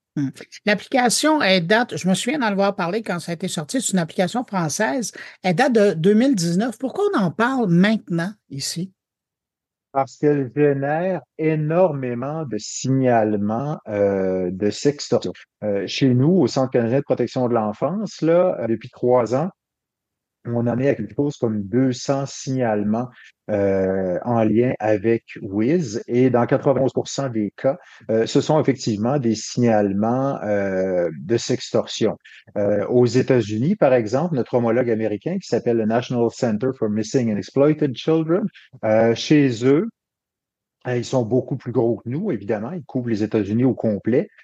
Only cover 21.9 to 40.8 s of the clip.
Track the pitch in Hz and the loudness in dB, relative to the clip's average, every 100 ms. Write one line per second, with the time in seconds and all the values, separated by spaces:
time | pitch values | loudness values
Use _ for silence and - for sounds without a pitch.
21.9 | 123 - 139 135 - - 131 120 107 104 | 0 -2 -2 -4 -8 -6 -2 0 0 0
22.9 | 110 123 - - _ - 104 101 95 95 | -2 -4 -12 -20 _ -4 0 2 2 0
23.9 | 95 92 87 - 117 110 107 123 - 107 | 0 -2 -2 0 2 2 2 0 0 0
24.9 | 107 110 113 - - 107 101 117 180 131 | 0 2 0 -2 -12 -6 -2 0 0 -2
25.9 | 110 - 120 127 120 120 135 147 131 131 | -6 -2 2 4 4 2 2 2 2 0
26.9 | - - - 139 113 101 - 131 - - | -2 -4 -4 -4 -2 -4 -2 -2 -2 -8
27.9 | - - 113 113 147 123 151 131 123 - | -14 -2 0 2 2 4 2 2 0 -2
28.9 | 104 113 143 117 107 - - 120 107 101 | -2 0 0 0 -2 -4 0 2 4 2
29.9 | 98 110 127 139 - 107 104 98 92 95 | 0 0 0 -2 -4 -2 -2 0 -2 0
30.9 | 90 85 78 76 117 - 123 - 117 - | 0 -2 -4 -2 -2 0 -4 -2 -2 -2
31.9 | - 110 85 - - - 107 101 104 - | -2 -2 -2 -10 -20 -10 -4 0 0 2
32.9 | 123 123 120 127 131 101 107 139 214 147 | 2 4 2 2 2 0 -2 -2 2 4
33.9 | 127 107 131 175 143 107 127 120 117 120 | 4 2 -2 0 -2 0 0 2 2 0
34.9 | 110 110 104 156 190 - 117 120 117 107 | 0 -2 -4 -4 -8 -2 -2 0 0 0
35.9 | 113 120 123 117 - 120 107 127 - 110 | 0 0 0 0 0 -2 0 -2 -2 -2
36.9 | 104 110 135 117 101 95 135 143 151 147 | -2 -2 0 0 -2 -2 2 2 2 -2
37.9 | 120 - 160 160 175 208 - - 127 110 | -2 -2 0 0 -2 -2 -8 -20 -8 0
38.9 | 110 113 117 - 151 139 113 123 143 226 | 2 4 2 2 4 4 2 2 2 0
39.9 | - _ _ _ _ _ _ _ _ | -8 _ _ _ _ _ _ _ _